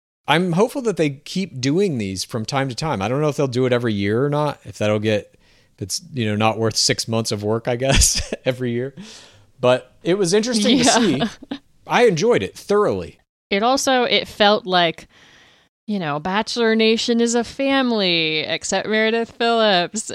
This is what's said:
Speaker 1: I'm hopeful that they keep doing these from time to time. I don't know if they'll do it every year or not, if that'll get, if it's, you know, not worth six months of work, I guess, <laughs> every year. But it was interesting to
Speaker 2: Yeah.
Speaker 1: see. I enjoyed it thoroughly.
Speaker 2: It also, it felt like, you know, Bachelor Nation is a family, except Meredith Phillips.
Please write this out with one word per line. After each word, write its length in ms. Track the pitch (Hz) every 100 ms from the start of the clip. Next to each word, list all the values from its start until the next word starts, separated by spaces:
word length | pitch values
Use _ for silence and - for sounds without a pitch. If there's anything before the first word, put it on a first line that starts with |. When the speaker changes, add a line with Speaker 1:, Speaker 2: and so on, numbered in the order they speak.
| _ _ -
Speaker 1:
I'm 240 | 156 185
hopeful 320 | 170 240 294
that 140 | 233 180
they 120 | 156
keep 500 | 139 - 185 190 131
doing 380 | 127 165 208 127
these 260 | 98 95
from 220 | - 120 110
time 240 | 135 135
to 60 | 117
time. 260 | 156 117
I 60 | 101
don't 140 | 135
know 80 | 151
if 80 | 139
they'll 100 | 139
do 180 | 123 131
it 80 |
every 200 | 120 120
year 300 | 101 101 110
or 60 | 143
not, 300 | 147 147 -
if 140 | 113 -
that'll 220 | 107 107
get, 340 | 107 104 - _ _ _ _ _
if 40 |
it's, 200 | 98 - -
you 140 | 127 110
know, 80 | 104
not 240 | 110 107
worth 160 | 113 -
six 320 | - 127 -
months 240 | 113 110
of 100 | 107
work, 260 | 104 113 135
I 80 | 120
guess, 560 | 131 131 - - - -
<laughs> 60 | 131
every 260 | 123 127
year. 220 | 117 131 156 214 - - - _ _
But 340 | 123 127 - _
it 140 | 175 196
was 160 | 175
interesting 440 | 208 226 226 202 262
to 40 |
Speaker 2:
Yeah. 440 | 240 233 220 135 220
Speaker 1:
see. 300 | - - - - _ -
I 180 | 170 240
enjoyed 380 | 165 220 208
it 120 | 95 -
thoroughly. 640 | - 202 190 98 80 - _ _ _
Speaker 2:
It 140 | 202
also, 400 | 233 277 277 254
it 240 | 240 202 -
felt 380 | - 208 214 185
like, 400 | 180 170 - - _ - - _ _ _ _ -
you 100 | 208
know, 220 | 160 147
Bachelor 560 | 170 196 226 247 226 220
Nation 440 | 220 226 - 233
is 140 | 233
a 100 | 240
family, 960 | 226 - 269 269 254 226 185 170 160 156
except 460 | 143 160 - 190 -
Meredith 440 | 214 220 226 226
Phillips. 800 | - 233 233 214 180 170 214 -